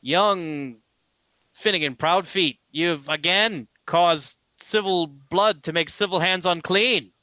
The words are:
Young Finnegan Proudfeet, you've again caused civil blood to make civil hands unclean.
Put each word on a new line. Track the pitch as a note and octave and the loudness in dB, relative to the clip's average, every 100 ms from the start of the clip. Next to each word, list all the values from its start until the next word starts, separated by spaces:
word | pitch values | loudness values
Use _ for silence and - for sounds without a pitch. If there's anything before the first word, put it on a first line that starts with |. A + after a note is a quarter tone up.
Young | B2 E3 G#3 G3 E3 D3 C#3 A2+ _ _ _ _ _ _ _ | 0 2 2 0 -4 -8 -10 -14 _ _ _ _ _ _ _
Finnegan | _ G#3+ F#3 D3+ | _ -2 0 -2
Proudfeet, | B2 D#3 F3+ F3 G3 E3 - _ | -2 2 2 0 -2 -2 -2 _
you've | D3 E3+ D#3 C#3 | -4 -2 -2 -4
again | D#3 D#3+ F#3+ A3 F#3 A2 _ - | -4 0 2 0 -2 -12 _ -2
caused | E3+ F3 D#3+ C#3 - _ _ | 2 4 2 -2 -10 _ _
civil | - G#3+ G3 F3+ D#3+ | -2 -2 0 0 -2
blood | C#3 C3+ F3 G#3 E3 | -8 _ 2 2 2
to | E3 | -2
make | D#3+ D#3 | -2 -2
civil | - G3+ F3+ | -2 -2 0
hands | E3+ F#3 F3 | 0 0 0
unclean. | E3+ - F#3 A#3+ G#3+ G#2+ _ | -2 0 0 2 0 -4 _